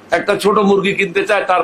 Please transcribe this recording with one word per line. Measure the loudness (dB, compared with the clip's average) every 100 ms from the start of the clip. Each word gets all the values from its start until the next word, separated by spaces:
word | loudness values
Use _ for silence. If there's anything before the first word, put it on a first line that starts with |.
| -4
একটা | -2 0 0
ছোট | 0 2
মুরগি | 2 2 0
কিনতে | -2 -2 -2 -2
চায়, | -2 0
তার | -2